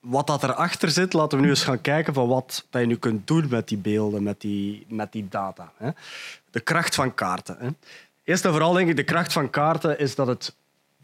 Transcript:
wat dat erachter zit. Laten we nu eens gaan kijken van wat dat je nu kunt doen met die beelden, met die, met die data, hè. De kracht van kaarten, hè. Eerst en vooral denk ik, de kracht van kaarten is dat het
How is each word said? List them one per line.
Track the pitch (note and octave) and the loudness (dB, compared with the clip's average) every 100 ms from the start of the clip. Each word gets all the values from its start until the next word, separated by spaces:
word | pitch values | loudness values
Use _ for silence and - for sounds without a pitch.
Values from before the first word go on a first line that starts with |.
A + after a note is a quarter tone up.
wat | B2 C3 C#3+ | -2 -2 2
dat | C#3+ | 0
erachter | C3 B2+ E3+ - F3 | 0 0 -2 0 0
zit. | D3 F#3 | 2 2
Laten | F3 D3+ C#3 | 2 2 4
we | |
nu | C#3+ | 4
eens | C#3+ | 4
gaan | - B2+ | 2 0
kijken | - D3 D#3+ | 0 0 0
van | C#3 A#2+ | 0 2
wat | B2+ C3 - - | 2 -2 -10 -6
dat | B2+ | 0
je | A#2+ | 2
nu | A#2 | 2
kunt | B2+ A2 G2 | 0 -2 0
doen | D#3+ D3+ | 0 2
met | A#2+ G#2+ | 0 -2
die | G#2 | -4
beelden, | G2 G#2+ G#2+ G#2 | 0 0 0 0
met | G2+ G2+ | -2 -4
die, | G#2 G2+ G2+ G#2 G2 | -4 -4 -4 -6 -8
met | A2 G#2+ | -8 -6
die | A2+ G2+ | -6 -6
data, | G#2 G2 F#2 E2+ _ | -4 -6 -8 -18 _
hè. | A2+ F3 - - - - _ | -8 -8 -12 -16 -16 -18 _
De | - | -8
kracht | - E3 E3 - | 0 0 0 0
van | C3 | -2
kaarten, | - G2 F2+ - - | 0 -4 -4 -8 -10
hè. | A#2+ D#3 - - - _ | -8 -8 -14 -20 -20 _
Eerst | - F3+ F#3 | -2 0 2
en | |
vooral | D#3 E3 | 2 4
denk | F3+ F3+ | 4 2
ik, | D3+ | 2
de | |
kracht | C#3+ E3+ E3+ | 0 0 0
van | - C#3 | 0 0
kaarten | - D3+ D#3+ E3 D3 | 2 2 2 0 0
is | C#3+ - | -2 0
dat | C3 | -2
het | B2 - - _ _ _ _ | -2 -6 -14 _ _ _ _